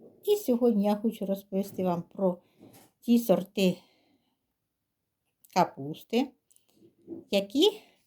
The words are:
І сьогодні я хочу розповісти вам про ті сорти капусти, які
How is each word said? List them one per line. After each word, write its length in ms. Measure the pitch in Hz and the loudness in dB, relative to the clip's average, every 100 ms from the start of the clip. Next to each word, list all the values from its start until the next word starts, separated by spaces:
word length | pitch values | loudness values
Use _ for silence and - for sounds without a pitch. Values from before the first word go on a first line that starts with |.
| - _ | -20 _
І 120 | - 415 | -2 -2
сьогодні 480 | 262 240 247 208 | 0 0 2 2
я 120 | 208 208 | 0 0
хочу 300 | 226 - 196 | -2 -4 -6
розповісти 580 | 190 - 190 196 - | -6 -6 -6 -4 -4
вам 180 | 180 170 | -2 -4
про 360 | - - 185 180 _ _ - - _ _ | -6 -2 -2 -2 _ _ -20 -20 _ _
ті 180 | - 233 | 2 2
сорти 600 | 233 180 190 208 185 180 _ _ _ _ _ _ _ _ _ _ _ _ _ _ _ _ _ | 4 0 0 2 2 2 _ _ _ _ _ _ _ _ _ _ _ _ _ _ _ _ _
капусти, 760 | 185 165 - 139 160 - 226 277 _ _ _ _ _ - _ - - - | 0 0 -2 -12 -12 -4 -2 -2 _ _ _ _ _ -20 _ -18 -16 -4
які 520 | 202 196 269 415 - - _ | -4 -2 2 2 0 -12 _